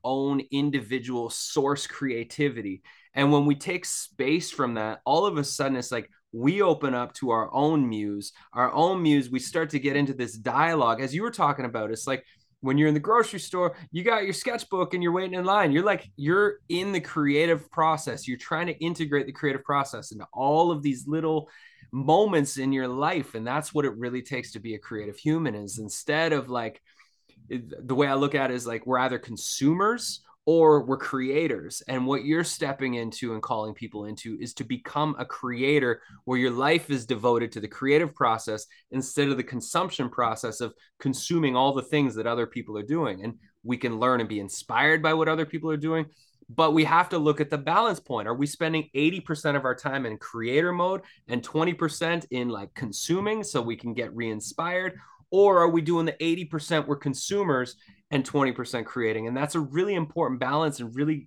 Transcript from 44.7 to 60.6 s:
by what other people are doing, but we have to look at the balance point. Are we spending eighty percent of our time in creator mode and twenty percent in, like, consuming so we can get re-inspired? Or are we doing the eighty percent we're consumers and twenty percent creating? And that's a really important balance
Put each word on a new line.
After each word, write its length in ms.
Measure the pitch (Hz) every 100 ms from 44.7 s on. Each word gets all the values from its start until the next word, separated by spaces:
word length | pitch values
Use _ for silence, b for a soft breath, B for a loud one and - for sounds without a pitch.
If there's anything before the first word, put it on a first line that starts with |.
| 117 147 160
by 120 | 156
what 140 | 160 160
other 180 | 160 156
people 220 | 160 160
are 80 | 151
doing, 300 | 156 160 151 b b b -
but 260 | 117 160
we 100 | 156
have 240 | 151 165 175
to 100 | 175
look 220 | 151 151
at 100 | 143
the 80 | 147
balance 400 | 139 180 226 170
point. 300 | - 117 104
Are 60 |
we 120 | 120 143
spending 420 | - 160 160 151
eighty 240 | 139 156 190
percent 380 | - 151 156 143
of 80 |
our 100 | 127
time 320 | 123 143 135 120
in 100 | 110
creator 560 | - 117 113 135 175
mode 280 | 175 180 190 B B -
and 160 | 120
twenty 320 | - 156 170
percent 500 | 170 160 - 165 170 156
in, 180 | 127 123
like, 220 | 104 95
consuming 680 | - 113 - - 180 208 220
so 180 | 202 139
we 140 | 117
can 200 | 117 120
get 200 | 113 113
re-inspired? 800 | 113 113 107 - - 170 180 185 - B B -
Or 260 | 190 202 180
are 100 | 170
we 140 | 170
doing 240 | 156 170 165
the 100 | -
eighty 220 | 165 170
percent 420 | 160 160 - 160 143
we're 80 |
consumers 800 | 139 143 131 - 202 185 131 123 - b b b
and 120 | 143
twenty 280 | 135 147 135
percent 340 | 123 120 123 110
creating? 400 | 127 110 110 113
And 100 | 127
that's 200 | 147 170
a 40 |
really 360 | 139 147 202 185
important 420 | 156 170 139 127
balance 400 | 127 147